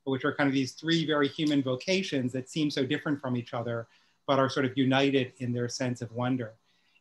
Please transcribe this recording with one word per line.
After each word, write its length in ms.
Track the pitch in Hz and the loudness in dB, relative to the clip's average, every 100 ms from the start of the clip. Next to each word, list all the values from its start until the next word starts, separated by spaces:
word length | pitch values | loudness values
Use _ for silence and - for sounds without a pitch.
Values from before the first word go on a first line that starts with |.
which 200 | 135 131 | -4 -2
are 100 | 147 | 0
kind 140 | 135 139 | 2 2
of 60 | |
these 180 | 135 127 | 2 -2
three 320 | - 160 165 156 | -4 0 0 2
very 220 | 147 143 | 2 2
human 340 | - 151 143 | 0 0 2
vocations 720 | 131 127 - 190 190 139 123 | 0 -2 0 0 0 -2 -2
that 160 | 131 127 | -4 -6
seem 220 | 165 147 | -2 0
so 140 | 143 | 0
different 360 | 127 147 160 143 | 0 -2 -2 -2
from 160 | 127 123 | -2 -4
each 180 | 117 | -4
other, 320 | 117 117 117 110 _ _ _ - | -6 -4 -6 -8 _ _ _ 0
but 120 | 135 | 4
are 100 | 131 | 4
sort 160 | 147 131 | 2 0
of 100 | 139 | 2
united 560 | 131 135 139 135 120 - | 4 4 4 2 0 -4
in 140 | 123 | -4
their 160 | 120 120 | -2 -4
sense 340 | - 127 123 | -2 -4 -4
of 100 | 117 | -6
wonder. 400 | 117 123 127 110 - _ _ _ _ | -4 -2 -2 -4 -12 _ _ _ _